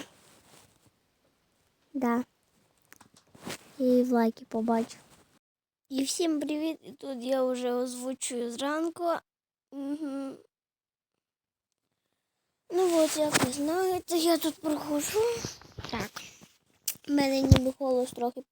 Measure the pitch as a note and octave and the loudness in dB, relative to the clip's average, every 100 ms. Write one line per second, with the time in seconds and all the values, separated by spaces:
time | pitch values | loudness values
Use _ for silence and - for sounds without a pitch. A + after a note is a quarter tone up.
0 | - - - - _ - - _ _ _ | 8 -18 -20 -20 _ -20 -20 _ _ _
1 | _ _ _ _ _ _ _ _ _ C#4 | _ _ _ _ _ _ _ _ _ -2
2 | A#3+ A#3 - _ _ _ _ _ _ - | 0 0 -2 _ _ _ _ _ _ -20
3 | - _ _ - - - - - B3+ B3 | -20 _ _ -18 -12 -12 -12 -2 4 4
4 | B3 A#3 A3+ - B3+ A3+ A#3 A3+ A#3 - | 6 4 4 0 -6 -2 2 2 0 -8
5 | - - _ _ _ _ _ _ - C4 | -20 -20 _ _ _ _ _ _ -6 -2
6 | C4+ - E4+ D4 D4 D4+ D#4+ D#4 - B3+ | -2 0 0 0 -2 -2 -2 -4 -10 -14
7 | C#4 B3+ B3 C4 B3+ B3 B3 B3 B3+ B3 | -10 -8 -2 0 2 0 -2 -2 -2 -4
8 | B3+ C4 - B3 A#3+ A#3 C#4 D4+ E4+ E4 | -8 -6 -6 -4 -6 -4 -2 -2 -2 -2
9 | E4+ D#4 - _ _ _ _ C4+ C#4 D4 | -2 -2 -6 _ _ _ _ -10 -6 -6
10 | D4 C#4 C4+ - - _ _ _ _ _ | -6 -6 -8 -12 -18 _ _ _ _ _
11 | _ _ _ _ _ _ _ _ _ _ | _ _ _ _ _ _ _ _ _ _
12 | _ _ _ _ _ _ - F4 F#4 E4 | _ _ _ _ _ _ -4 2 4 4
13 | D#4 D4+ D4+ D4 B3+ C#4+ C#4+ F4+ F#4+ F4+ | 4 2 0 2 0 -2 -2 0 0 -2
14 | - E4+ E4 D#4+ D#4+ - D4+ D4 D4 D4 | -2 0 2 2 0 -4 -4 -4 -2 -2
15 | D4 G#4 A#4 A#4 - - - - - - | -2 0 0 -2 -6 -12 -18 -16 -8 -6
16 | - - - - - _ _ _ - - | -6 -10 -18 -20 -20 _ _ _ -10 -8
17 | - C#4+ C#4 C4+ C4+ C4+ B3+ - C4+ B3+ | 0 2 2 2 6 6 6 -2 0 2
18 | B3+ - A#3+ B3+ - | 0 -2 -4 -4 -12